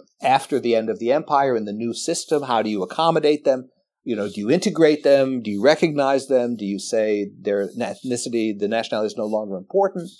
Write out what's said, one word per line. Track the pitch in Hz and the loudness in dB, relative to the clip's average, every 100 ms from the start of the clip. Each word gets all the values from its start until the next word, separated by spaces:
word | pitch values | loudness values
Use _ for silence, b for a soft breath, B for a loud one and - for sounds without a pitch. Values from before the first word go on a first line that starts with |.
| - _ | -18 _
after | 131 151 - 131 | 2 2 2 -2
the | 117 | 2
end | 113 110 | 0 0
of | 101 | -2
the | 117 | 0
empire | 143 156 147 139 | 0 2 0 2
in | 117 | 0
the | 101 | -2
new | 104 117 | -6 -6
system? | 113 - 165 - 151 | -6 -4 -4 -2 -2
How | 131 117 | 0 0
do | 110 | 0
you | 104 | -2
accommodate | 92 - 165 165 151 151 | -4 0 2 2 2 2
them? | 143 131 127 _ _ _ | 2 -2 -4 _ _ _
You | - 107 | -6 -4
know, | 101 | -4
do | 104 | -4
you | 104 | 0
integrate | 175 202 160 156 151 | 2 2 4 4 4
them? | 147 139 135 127 | 4 4 4 -2
Do | 107 | -4
you | 101 | 2
recognize | 123 156 170 147 139 139 131 | 4 4 2 2 2 0 2
them? | 127 120 113 | 0 0 -4
Do | |
you | 101 98 | -4 -6
say | - 113 107 104 101 - | -2 0 0 0 -2 -6
their | 92 101 95 | -2 -2 -2
ethnicity, | 120 110 104 131 120 135 117 110 101 | -4 -6 -6 -6 -6 -2 -2 -2 -2
the | 101 | -2
nationality | 113 113 113 107 | -2 -2 -2 -4
is | 107 | -4
no | 107 | -4
longer | 107 107 95 | -4 -4 -10
important? | - 190 196 185 170 - | -2 0 0 -2 -12 -18